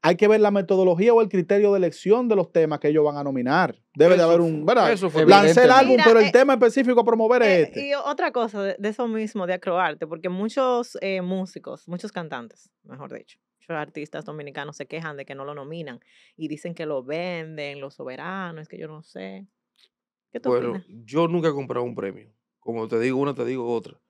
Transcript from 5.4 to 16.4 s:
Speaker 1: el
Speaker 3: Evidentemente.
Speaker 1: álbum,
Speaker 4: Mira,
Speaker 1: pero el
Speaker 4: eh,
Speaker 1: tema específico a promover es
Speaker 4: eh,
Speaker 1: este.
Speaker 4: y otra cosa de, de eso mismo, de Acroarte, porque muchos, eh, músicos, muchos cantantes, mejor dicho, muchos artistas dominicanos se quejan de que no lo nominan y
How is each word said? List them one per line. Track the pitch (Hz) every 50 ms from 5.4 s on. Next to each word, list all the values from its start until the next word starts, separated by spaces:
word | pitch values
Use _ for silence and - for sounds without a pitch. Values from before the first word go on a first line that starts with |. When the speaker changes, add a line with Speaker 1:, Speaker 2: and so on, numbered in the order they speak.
| 202 -
Speaker 1:
el | - 240 247 240
Speaker 3:
Evidentemente. | 254 269
Speaker 1:
álbum, | 262 262
Speaker 4:
Mira, | 262 240 208
Speaker 1:
pero | 214 226 226
el | 220
Speaker 4:
eh, | 269
Speaker 1:
tema | - 247 269 277 269
específico | 233 247 233 220 269 254 247 254 233
a | 226
promover | 233 233 226 220 220 247 247
es | 240 208
Speaker 4:
eh, | 185 175
Speaker 1:
este. | 151 - - - 277
Speaker 4:
y | 277 277
otra | 277 - 277 294 285 381 311
cosa | 226 247 233 226 208 208
de, | 196 196 -
de | - 202 214
eso | 214 - 247
mismo, | 233 220 220 220 208 - 208 185
de | 175 185
Acroarte, | 180 - 196 170 180 185 160 151 151 165 151
porque | 165 165 170 185
muchos, | 180 185 202 220 - 285 269 254 247 240 240 - - -
eh, | - 196 190 190
músicos, | 180 180 185 190 185 185 - - _ - - - _
muchos | - 170 175 - 208
cantantes, | _ 190 170 156 147 127 117 110 _ _ _ _ _ _ _
mejor | _ 127 127 143 135 123
dicho, | 117 - _ _ _ _ _ _ _
muchos | _ _ 170
artistas | 151 151 143 _ 156 147 151 - 147 156
dominicanos | - 151 151 143 143 135 151 143 147 151
se | - 143
quejan | _ - 160 165 156 147
de | 139 139
que | _ 139
no | 135 135
lo | 143 147
nominan | 143 139 143 160 170 160 139 123 120 _ _ _ _ _ _ _
y | _